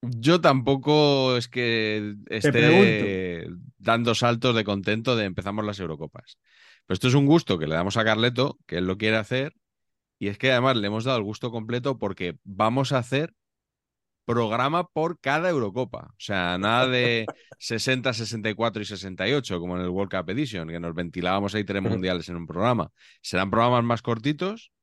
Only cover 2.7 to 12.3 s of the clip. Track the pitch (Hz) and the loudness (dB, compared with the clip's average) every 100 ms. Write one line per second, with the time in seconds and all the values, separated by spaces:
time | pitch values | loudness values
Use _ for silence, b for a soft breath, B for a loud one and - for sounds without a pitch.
2.7 | 170 202 107 101 95 92 85 82 90 - | 8 6 4 0 -2 -4 -6 -8 -12 -16
3.7 | _ 110 117 120 110 120 120 127 113 104 | _ 0 2 2 2 2 2 2 2 0
4.7 | 101 95 107 113 120 104 87 92 104 107 | -2 0 -2 0 0 0 -4 -6 -4 -6
5.7 | 101 87 76 76 - - - b b b | -6 -8 -8 -12 -14 -20 -20 b b b
6.7 | b _ 95 131 135 139 165 - 92 76 | b _ 0 2 4 6 4 4 -2 0
7.7 | 80 92 113 110 110 120 120 139 - _ | 0 0 0 2 4 2 2 -2 -2 _
8.7 | 82 92 92 107 110 104 127 139 _ _ | -4 -2 0 0 0 0 -4 -4 _ _
9.7 | _ _ _ _ _ 101 101 131 127 127 | _ _ _ _ _ -8 -2 2 4 4
10.7 | 123 101 107 113 127 101 107 127 117 110 | 2 0 -2 -2 -2 -2 -6 -8 -8 -6
11.7 | 120 127 127 104 95 87 | -4 -4 -4 -4 -4 -6